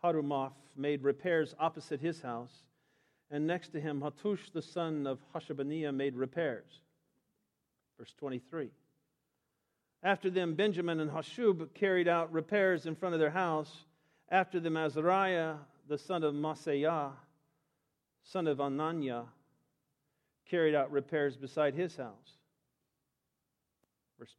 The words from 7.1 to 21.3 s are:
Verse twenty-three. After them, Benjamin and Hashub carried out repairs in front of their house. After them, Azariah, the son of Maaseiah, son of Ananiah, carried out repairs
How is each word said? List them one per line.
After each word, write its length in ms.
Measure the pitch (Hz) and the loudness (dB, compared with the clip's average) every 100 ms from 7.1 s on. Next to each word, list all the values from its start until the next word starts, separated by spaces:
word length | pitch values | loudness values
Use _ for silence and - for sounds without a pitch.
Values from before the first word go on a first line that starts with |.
| _ _ _ _ _ _ _ _ _ | _ _ _ _ _ _ _ _ _
Verse 160 | 117 | -20
twenty-three. 580 | - 143 127 - 165 135 - _ _ _ _ _ _ _ _ _ _ _ _ | -10 -6 -6 -8 -8 -8 -10 _ _ _ _ _ _ _ _ _ _ _ _
After 260 | 180 196 190 | 0 2 2
them, 240 | 185 175 | 0 0
Benjamin 440 | 156 208 175 170 160 | 2 2 2 0 0
and 140 | 151 | -2
Hashub 600 | 156 156 - 233 180 156 | -4 -8 2 2 2 -2
carried 340 | - 202 185 175 | -2 2 4 4
out 240 | 170 165 | 4 2
repairs 540 | 160 160 208 190 175 160 | -2 0 2 4 2 -2
in 100 | 160 | -4
front 180 | 185 | -2
of 60 | 165 | 2
their 100 | 151 | 2
house. 540 | 175 180 156 151 - - _ _ _ _ | 4 0 0 -2 -12 -20 _ _ _ _
After 280 | 185 185 180 | 2 2 0
them, 180 | 165 160 | 0 0
Azariah, 840 | 160 143 165 190 190 175 160 151 147 _ 135 | 0 2 4 4 4 2 -2 -6 -12 _ -6
the 100 | 147 | -6
son 280 | - 180 | -2 0
of 100 | 156 | 0
Maaseiah, 800 | 143 156 143 - 143 151 165 143 135 - _ _ _ _ _ _ _ _ _ | 0 -2 -2 -2 0 2 0 -4 -8 -20 _ _ _ _ _ _ _ _ _
son 240 | - 190 165 | -6 -2 0
of 120 | 135 | 0
Ananiah, 640 | 139 139 156 165 135 117 117 _ _ _ _ _ _ _ _ _ _ _ | 0 0 -2 -2 -2 -4 -8 _ _ _ _ _ _ _ _ _ _ _
carried 300 | _ 180 160 | _ 2 4
out 160 | 147 135 | 4 2
repairs 460 | 143 135 156 143 | 0 0 0 0